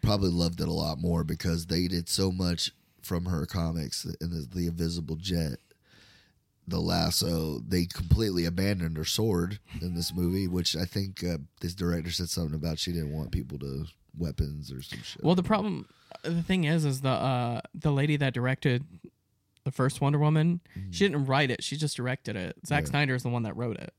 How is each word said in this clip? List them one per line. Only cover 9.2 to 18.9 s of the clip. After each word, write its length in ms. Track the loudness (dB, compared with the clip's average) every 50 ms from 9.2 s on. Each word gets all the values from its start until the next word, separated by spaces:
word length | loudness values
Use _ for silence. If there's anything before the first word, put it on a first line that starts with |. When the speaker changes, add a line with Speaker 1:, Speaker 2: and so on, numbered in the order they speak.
| 2 2 2 2 0 0 -4 -8 _ -10 -10 -6
Speaker 1:
in 140 | -6 -4 -4
this 180 | -2 -4 -2 -2
movie, 340 | 0 0 2 2 2 0 0
which 280 | 0 0 0 0 0
I 100 | -2 -4
think, 380 | -2 -2 -4 -4 -4 -6 -6 -4
uh, 140 | -2 -2 -4 -6 -10 _ _
this 120 | -6 -6 -4
director 360 | -2 0 0 0 0 -2 -2
said 180 | -2 -2 -4 -2
something 260 | -2 -2 -2 -2 -2
about 240 | -2 -2 -4 -2 -2
she 120 | -4 -4
didn't 200 | -2 -2 -2 -4 -4
want 180 | -4 -6 -2
people 280 | -4 -4 -4 -4 -8 -8
to 260 | -8 -6 -6 -6 -6 -8 -10 _ _ _ _ -6
weapons 540 | -4 -4 0 -2 -2 -2 -2 -8 -10 -10
or 100 | -10 -12
some 200 | -10 -10 -12 -12 -10
shit. 200 | -12 -12 -2 2
Speaker 2:
Well, 120 | 4 4
the 80 | 4 4
problem, 440 | 2 2 2 2 0 -2 -4 -8 -12 -18 _ _ _ -20 -10 _
the 180 | -2 0 0 2
thing 200 | 2 2 4 4
is, 220 | 4 4 4 4
is 160 | 2 0 0
the, 80 | 0 0
uh, 520 | 2 2 2 2 2 2 0 0 -2 -4 -6 -8 _
the 160 | -2 0 2
lady 260 | 4 4 4 2 2 2
that 160 | 2 0 0
directed 520 | 0 0 0 0 2 2 2 2 2 0 -4